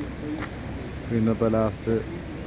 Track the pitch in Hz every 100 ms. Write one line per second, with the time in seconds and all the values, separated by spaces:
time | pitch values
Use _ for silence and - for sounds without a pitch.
0 | 311 - 302 302 - - - - - -
1 | - 117 110 113 113 110 110 98 - 113
2 | - - - -